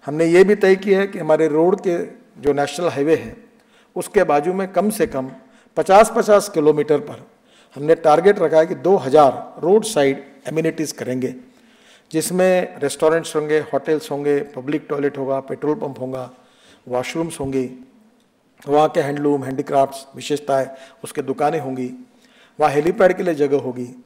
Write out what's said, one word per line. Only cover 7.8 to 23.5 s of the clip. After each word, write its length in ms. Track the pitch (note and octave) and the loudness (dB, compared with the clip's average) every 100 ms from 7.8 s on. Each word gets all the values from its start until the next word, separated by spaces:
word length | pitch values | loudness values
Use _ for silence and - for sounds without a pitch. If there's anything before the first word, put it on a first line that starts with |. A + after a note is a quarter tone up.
| D3 E3 | 0 2
टारगेट 440 | D#3+ D3+ F3+ G#3 | 4 6 6 4
रखा 180 | E3 D#3 | 2 4
है 100 | E3 | 2
कि 80 | F3 | 0
दो 200 | C#3+ F#3+ | 2 2
हज़ार 600 | C3 D3 C#3+ A#2+ - - | 4 6 6 4 -10 -6
रोड 240 | D3+ G#3 | 2 2
साइड 480 | G#3+ - C#3 C#3 - - - | 2 0 0 0 -8 -16 -8
amenities 440 | D3+ D#3+ D#3 - | -2 -2 -4 -8
करेंगे, 440 | - A#2 B2+ B2+ B2+ - _ _ _ _ _ _ | -8 -6 -4 -6 -8 -18 _ _ _ _ _ _
जिसमें 680 | D#3+ D#3 F3+ F#3 F#3 - - | -6 -4 0 2 2 -2 -6
restaurants 560 | C#3+ - D#3+ E3 D#3 D#3 | -6 0 2 2 -2 -6
होंगे, 240 | D3+ D#3 | 0 -2
hotels 520 | D3 C#3 C3 D#3 C#3+ | 0 -4 -2 -4 -4
होंगे, 280 | C#3+ C#3+ C#3+ | -6 -2 -2
public 440 | C#3 - B2+ D3+ D3 | -2 -12 -6 -6 -6
toilet 280 | D3 C#3+ C#3 | -4 -4 -4
होगा, 220 | C3+ C3+ | -4 -4
petrol 360 | C3 B2+ D3 D3+ | -6 -8 -4 -4
pump 240 | D3 C3 | -6 -10
होगा, 320 | B2+ C3 B2+ - _ _ _ _ - | -10 -10 -12 -18 _ _ _ _ -8
washrooms 520 | B2 B2+ E3 E3 - | -6 -6 -6 -6 -6
होंगे, 300 | C3+ C3+ B2 - - _ _ _ _ _ _ _ - | -4 -4 -4 -8 -20 _ _ _ _ _ _ _ 0
वहाँ 220 | D3 D3+ | 2 2
के 100 | E3+ | 0
handloom, 440 | C#3 C#3+ D3 C#3+ | -2 -2 -2 -2
handicrafts, 640 | C3 C3+ C#3+ C#3+ C3+ - - - | -4 -6 -2 0 0 -2 -18 -16
विशेषताएं, 520 | B2 D3 C#3+ C3+ C3 - - _ | -6 -6 -2 -2 -2 -10 -20 _
उसके 180 | - - | -14 -10
दुकानें 380 | C3+ C#3 D3 D#3+ | -8 -4 -2 -2
होंगी, 480 | C3+ C3 B2 B2+ - _ _ _ _ _ | -6 -8 -8 -10 -20 _ _ _ _ _
वहाँ 120 | D3 | -2
helipad 460 | C#3 D#3 G#3 F#3 F3+ | 0 0 2 2 2
के 60 | |
लिए 100 | F#3 | -2
जगह 240 | D#3 C#3+ | 0 0